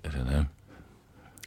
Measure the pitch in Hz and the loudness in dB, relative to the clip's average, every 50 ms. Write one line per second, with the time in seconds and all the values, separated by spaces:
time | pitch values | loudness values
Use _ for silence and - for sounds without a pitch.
0 | - 82 71 67 62 64 69 73 73 69 - - - - - - - - - - | -8 -6 -4 -2 0 2 4 4 4 2 0 -8 -20 -20 -20 -20 -20 -20 -20 -20
1 | - - - - - - - - - | -20 -20 -20 -20 -20 -20 -20 -6 -2